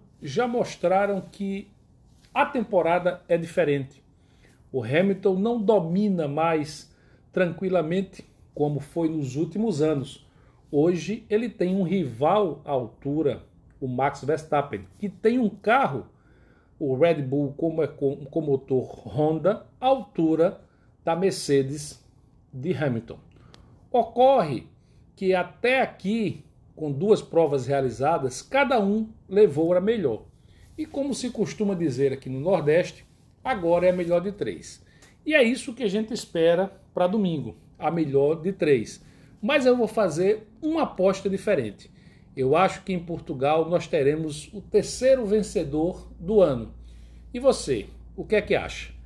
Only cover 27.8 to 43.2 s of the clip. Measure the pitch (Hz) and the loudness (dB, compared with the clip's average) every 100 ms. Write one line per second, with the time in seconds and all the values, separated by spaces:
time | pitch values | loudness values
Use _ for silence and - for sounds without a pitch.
27.8 | 131 110 139 165 131 - - 269 262 247 | 0 0 0 0 -2 -6 -2 0 2 2
28.8 | 196 220 220 - - 190 208 143 165 180 | 2 0 -4 -10 -2 4 6 6 2 2
29.8 | 196 233 147 107 - _ _ - - - | 2 0 0 -2 -8 _ _ -20 -18 -12
30.8 | 311 285 277 220 247 - 185 - 202 185 | -8 -6 -6 -4 -6 -4 -4 -2 -4 0
31.8 | 165 123 139 131 131 131 156 180 143 160 | -2 0 0 -2 -8 -4 0 0 4 2
32.8 | 170 - - _ _ _ - 233 170 175 | 0 -6 -20 _ _ _ -6 -2 2 2
33.8 | 180 180 170 175 190 196 117 80 - - | 4 2 0 0 -2 -6 -6 -8 -12 -20
34.8 | - - - _ 302 311 233 262 - 233 | -20 -20 -20 _ 0 4 4 2 -6 -6
35.8 | 220 202 214 226 - 170 165 170 190 - | -2 -2 -4 -8 -6 2 4 4 0 -6
36.8 | - 180 180 220 190 156 110 - - - | -8 -2 0 2 0 -2 -8 -12 -20 -6
37.8 | 151 170 151 135 143 160 160 196 165 131 | -4 -2 0 2 2 0 -4 0 2 2
38.8 | 104 - - - - - 214 294 254 247 | 0 -12 -20 -20 -20 -8 0 2 4 2
39.8 | 220 - 190 151 185 214 - - 311 320 | 2 0 0 2 0 0 -4 -8 -4 -2
40.8 | 262 - 190 185 202 190 - 170 110 - | -2 2 0 2 -2 -4 0 0 -2 -8
41.8 | - - - - - - 131 156 185 - | -20 -20 -20 -20 -14 -4 2 4 2 0
42.8 | - 180 175 170 | -6 -6 -6 -10